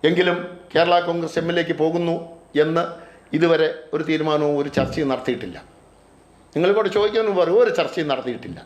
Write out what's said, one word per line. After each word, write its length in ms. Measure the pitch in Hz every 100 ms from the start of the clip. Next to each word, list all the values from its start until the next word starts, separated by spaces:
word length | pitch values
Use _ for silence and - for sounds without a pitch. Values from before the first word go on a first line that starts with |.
| 226
എങ്കിലും 280 | 175 180 175 - - -
കേരള 200 | 151 175 175 175
കോൺഗ്രസ് 300 | 170 160 170
എമ്മിലേക്ക് 340 | 165 175 160 156
പോകുന്നു 340 | 160 170 170 165 - - - 143
എന്ന് 200 | 156 165 170 - - - - 151
ഇതുവരെ 320 | 170 160 160 - - 156
ഒരു 80 | 156
തീരുമാനവും 460 | 156 156 151 147 143
ഒരു 100 | 143 139
ചർച്ചയും 320 | 127 - 143
നടത്തിയിട്ടില്ല. 440 | 127 - 120 98 85 - - - _ _ _ _ _ _
നിങ്ങളിങ്ങോട്ട് 380 | 143 180 202 208 202
ചോദിക്കുന്നതിന് 340 | 208 226 220
മുമ്പ് 100 | 190
പറയും, 160 | 170 202 233
ഒരു 80 | -
ചർച്ചയും 280 | 147 - 151
നടത്തിയിട്ടില്ല. 460 | 131 127 117 92 82